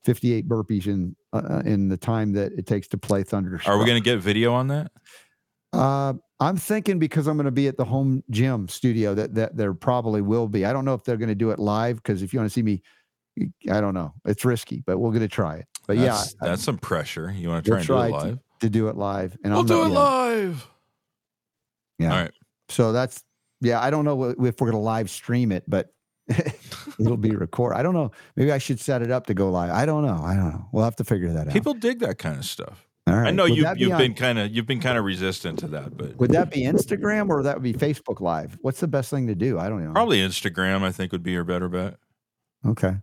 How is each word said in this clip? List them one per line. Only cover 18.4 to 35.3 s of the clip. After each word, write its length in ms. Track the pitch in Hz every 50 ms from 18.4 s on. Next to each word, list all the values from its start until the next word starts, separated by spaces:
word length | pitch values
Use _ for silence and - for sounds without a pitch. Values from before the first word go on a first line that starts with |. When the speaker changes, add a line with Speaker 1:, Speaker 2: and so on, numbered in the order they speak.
| _ _ _ _
Speaker 1:
to 80 | 117 113
do 180 | 104 113 110 107
it 60 | 107
live. 420 | - 101 98 98 98 95 92 - - -
And 100 | 101 104
Speaker 2:
We'll 80 | 107
Speaker 1:
I'm 40 | 117
Speaker 2:
do 80 | 117 -
Speaker 1:
not 120 | - 110
Speaker 2:
it 40 | 107
Speaker 1:
yet. 60 | - 277
Speaker 2:
live. 680 | 285 277 262 262 254 240 226 220 202 185 170 135 - - _ _ _ _ _ _ _ _ _ _ _ _ _ _ _ _ _ _ _ _ _ _ _ _ _
Speaker 1:
Yeah. 140 | _ 80 82 87
Speaker 2:
All 60 | 92
right. 100 | 87 80 _ _ _ _ _ _ _ _
Speaker 1:
So 220 | - - 120 113
that's, 320 | 110 120 131 123 - - _ _ _ _ _ _ _ _
yeah, 220 | 127 117 117 113
I 80 | 120 135
don't 160 | 147 156 147
know 280 | 147 143 131 131 123 123
wh-, 80 | - 127
if 160 | 123 113 -
we're 80 | 131 117
gonna 140 | 113 107 104
live 260 | 113 113 113 110 95
stream 420 | - - - - 120 123 123 110
it, 120 | 95 90 -
but 240 | - - 95 - - _ _ _ _ _ _ _
<laughs> 720 | - - - - - - - - - - - - 302 - -
it'll 180 | 110 110 120
be 180 | 113 107 107 107
recorded. 420 | 101 90 82 - - 123 117 -
I 60 | - 135
don't 100 | 175 185
know. 160 | 170 147 117 - - - - _
Maybe 160 | - 156 151
I 60 | 147
should 220 | 135 - - 139 110
set 240 | - - 135 123 120
it 80 | 117
up 160 | 127 127 127
to 80 | - 104
go 160 | 92 98 95
live. 180 | 92 90 87 87
I 160 | 85 101 135
don't 180 | 156 156 151 147
know. 160 | 135 95 82 73
I 100 | 87 92
don't 140 | 98 95 80
know. 160 | 78 - - -
We'll 120 | - 110 110
have 120 | 117 117
to 80 | - 107
figure 280 | - 117 95 90 87 82
that 140 | 80 78
out. 60 | - 143
Speaker 2:
People 220 | 208 220 294 285
dig 240 | 233 214 233 254 233
that 180 | 240 220 -
kind 200 | - - - 151 131
of 60 | -
stuff. 420 | - - - - - 98 - _ _ _ _ _
Speaker 1:
All 100 | - 90
right. 120 | 110 117
Speaker 2:
I 40 | 113
know 120 | 180 190 185
Speaker 1:
Would 120 | 170 120
Speaker 2:
you, 60 | 156 151
Speaker 1:
that 120 | 160 190
be 60 | -
Speaker 2:
you've 100 | 196 190
Speaker 1:
on 60 | 180 160
Speaker 2:
been 140 | 131 123 107
kinda, 320 | - 123 127 120 113 104 104
you've 160 | 107 120 113
been 140 | 113 135 117
kinda 200 | - 127 123 117 104
resistant 560 | 98 95 90 92 95